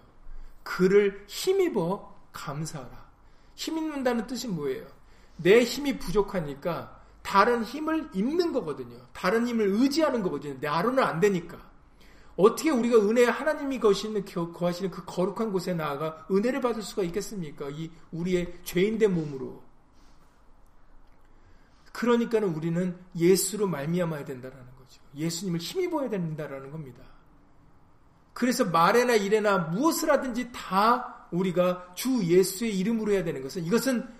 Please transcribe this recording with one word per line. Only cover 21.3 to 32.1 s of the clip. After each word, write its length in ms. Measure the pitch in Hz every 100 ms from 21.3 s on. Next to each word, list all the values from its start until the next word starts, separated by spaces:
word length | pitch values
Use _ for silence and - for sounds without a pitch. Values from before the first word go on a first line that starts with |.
| - - - - - -
그러니까는 640 | - 233 240 233 226 202 156
우리는 420 | 165 170 185 175 - 170
예수로 520 | 170 185 - 214 196
말미암아야 580 | 143 151 175 165 151 139
된다라는 400 | 127 127 127 - -
거죠. 260 | - - -
예수님을 460 | 143 165 160 196 165
힘입어야 500 | - 370 359 311 254
된다라는 640 | 202 165 151 143 135 135
겁니다. 320 | 156 135 113 - - - - - - - - - - _ _ _
그래서 320 | - 247 240 208
말에나 480 | 165 175 233 247
일에나 440 | 226 196 214 208 190
무엇을 520 | 160 180 320 - 311
하든지 420 | 277 262 226 240
다 760 | - - 190 220 247 - - -
우리가 600 | 175 190 170 180 180 - -
주 280 | 247